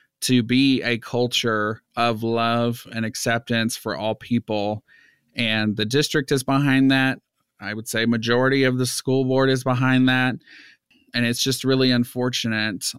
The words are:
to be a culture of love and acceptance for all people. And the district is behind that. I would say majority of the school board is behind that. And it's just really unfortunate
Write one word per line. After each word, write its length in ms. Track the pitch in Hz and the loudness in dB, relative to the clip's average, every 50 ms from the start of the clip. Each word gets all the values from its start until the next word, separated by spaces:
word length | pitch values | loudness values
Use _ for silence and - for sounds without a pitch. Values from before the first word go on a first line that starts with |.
| _ _ _ _ | _ _ _ _
to 220 | - - 127 123 113 | -2 2 2 2 2
be 380 | 110 123 131 139 139 131 120 | 2 2 4 4 4 2 2
a 160 | - 120 120 | 0 -2 -4
culture 840 | 113 - - - 120 123 117 - - - 117 110 107 104 107 113 - _ _ _ | -4 -4 -4 -2 -2 -2 0 -2 -2 -2 -2 -2 -2 -2 -4 -4 -8 _ _ _
of 260 | 120 117 120 113 107 117 | -2 0 0 0 0 -2
love 640 | 113 117 117 117 117 117 117 120 120 117 120 - - 110 | -2 0 0 0 0 0 0 0 0 -2 -6 -10 -12 -8
and 100 | 113 113 | -6 -6
acceptance 720 | 107 - - - 123 117 117 120 - 120 113 113 113 - | -6 -6 -4 -2 -2 -2 -2 -2 -2 -2 0 0 -2 -4
for 180 | - - 110 92 | -6 -6 -6 -6
all 200 | 71 104 110 107 | -4 -4 -4 -6
people. 680 | - - - 120 117 - - 107 104 101 104 107 110 - _ _ _ _ _ _ _ _ _ - | -6 -4 -2 -2 -2 -2 -2 -4 -2 -2 -2 -4 -6 -10 _ _ _ _ _ _ _ _ _ -6
And 400 | 123 117 110 110 110 107 107 101 | -4 -2 0 0 0 0 0 -2
the 80 | - 107 | -2 -2
district 480 | 107 123 143 147 - - 156 139 - 147 | 0 0 0 0 0 0 -2 0 0 0
is 100 | 131 123 | -2 0
behind 480 | - 135 139 143 143 135 135 135 135 | 0 0 2 2 2 4 4 4 4
that. 280 | 135 135 131 131 127 - _ _ _ _ _ _ _ - | 4 2 0 0 -2 -6 _ _ _ _ _ _ _ -14
I 140 | 101 98 107 | -12 -10 -10
would 140 | 110 113 - | -10 -8 -6
say 180 | - 113 117 | -4 0 0
majority 580 | 117 117 117 110 117 120 123 131 131 135 139 135 | 2 0 0 0 0 2 2 2 2 2 2 2
of 140 | 127 127 127 | 2 2 0
the 80 | 127 | 0
school 400 | 123 - - - 135 131 135 131 | -2 -2 -4 -2 0 0 0 2
board 240 | 127 131 135 135 135 | 2 2 2 2 2
is 140 | 131 127 127 | 2 0 0
behind 440 | 131 127 123 131 127 131 127 127 127 | 0 0 2 2 2 4 4 4 4
that. 280 | 127 127 127 127 - - - - - - - - - _ _ _ _ _ _ _ - | 4 2 2 0 -2 -4 -8 -18 -20 -20 -20 -20 -20 _ _ _ _ _ _ _ -4
And 140 | 120 120 | -2 -2
it's 180 | 117 120 - - | -2 -2 -2 -2
just 180 | 135 127 - - | -2 -2 -2 0
really 280 | 131 135 131 131 127 | 0 2 2 4 4
unfortunate 960 | 127 120 120 - - 127 123 127 123 - - 117 110 110 107 110 98 85 - - - | 2 2 0 -2 -2 -4 -4 -2 -2 -4 -4 -2 -2 -2 -2 -2 -4 -6 -8 -8 -10